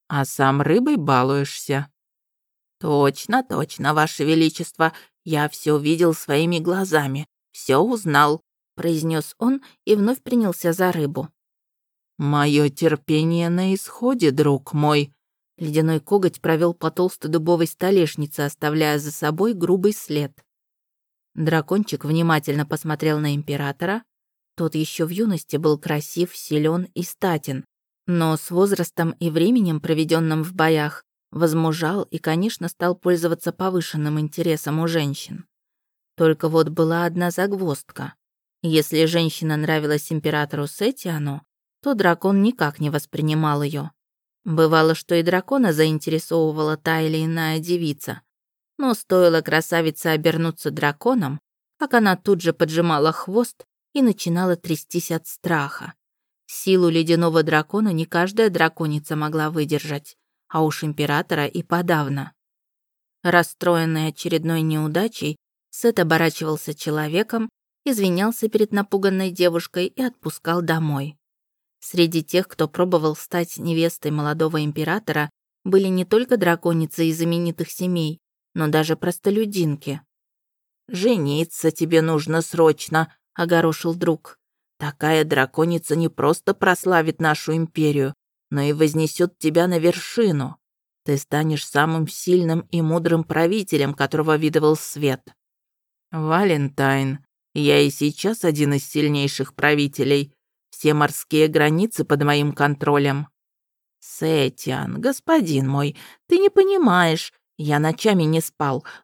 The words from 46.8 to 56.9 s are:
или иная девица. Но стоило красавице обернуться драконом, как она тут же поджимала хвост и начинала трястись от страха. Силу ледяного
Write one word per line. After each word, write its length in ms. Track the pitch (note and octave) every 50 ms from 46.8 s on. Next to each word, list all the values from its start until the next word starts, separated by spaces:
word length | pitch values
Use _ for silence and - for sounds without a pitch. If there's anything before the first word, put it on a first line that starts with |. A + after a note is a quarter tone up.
| - E3 D#3+ D#3+
или 240 | D#3+ D#3 D#3+ D#3+ D#3+
иная 360 | D#3+ E3 E3 D#3+ D#3+ D#3 D#3+
девица. 640 | D#3 F3 F3 F3 E3+ D3+ C#3+ D3 - - A2+ - _ _ _ _ _ _ _ _ _ _ _
Но 180 | - C#4+ C4 A#3
стоило 460 | - - - F#3 F#3 F3+ F3 E3 E3
красавице 680 | D#3 - - D#3+ D#3+ - - E3 E3 D#3+ D3 - - E3+
обернуться 640 | D#3+ D#3 D#3 E3+ D#3 D#3+ E3 E3 D#3+ - - D3+ D3
драконом, 640 | D3+ D3+ D3 C#3+ - - A#3 C4 B3 F3 C3+ C#3 D3+ _ _ _ _ _ _ _ -
как 160 | D#4 C#4+ -
она 220 | A#3+ A3 G3+ F#3
тут 240 | F3+ - - G3+ F3
же 120 | F3+ E3 D#3+
поджимала 600 | - E3+ D#3 D#3 E3 E3+ E3+ D#3+ D3 C#3+ D#3+ D#3+
хвост 520 | - - - F#3 A3+ A#3+ A#3 - _ - _ _ _ _ _ - D4
и 40 | C4+
начинала 540 | A#3+ F#3+ - - F3 E3+ F3 F#3 F#3 F3+
трястись 540 | E3+ - E3+ E3 D3+ - - - F3 E3+ -
от 160 | E3+ D#3+ -
страха. 680 | - - - - F3 E3+ D#3 C#3+ C#3 - - - - - _ _ _ _ _ _ _ _ _ _
Силу 420 | - - - - G3 F#3+ F#3 F3
ледяного 540 | E3+